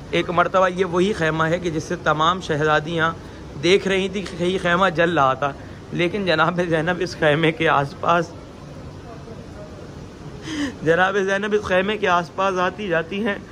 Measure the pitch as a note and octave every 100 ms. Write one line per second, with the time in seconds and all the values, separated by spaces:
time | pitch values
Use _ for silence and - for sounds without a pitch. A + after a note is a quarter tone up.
0 | - E3+ F3 E3+ E3+ F#3 F#3 F3+ F#3 F3
1 | F#3+ F#3 D#3+ D#3 D#3+ F3+ F3 D#3 D#3 E3+
2 | E3 D3+ D#3+ F#3 - D3 D#3 D3+ D#3 E3
3 | D#3+ E3 - - - - D#3 F#3+ F#3+ F#3+
4 | F#3+ G3 E3+ E3 F3 F#3 F3 F3 F#3+ E3
5 | E3+ D#3+ C3+ C3 C#3+ C#3 - - - D3+
6 | F3 G#3 F#3+ D#3 D#3+ F3 F3 D#3+ D#3+ F3
7 | F3 - D#3+ D3 D#3+ E3 D#3+ C#3 C#3 -
8 | - F3 E3 - - - - - - -
9 | A#3+ A3+ - - - - - - - -
10 | - - - - - D#4 C#4+ A3+ D3+ E3+
11 | F#3 G3 F#3+ G3 G#3 G#3 G#3 F#3 G3 G#3+
12 | F#3+ F3 E3+ - F#3+ F#3 F3+ F#3 G#3 E3
13 | E3 G3+ A3 F#3+ -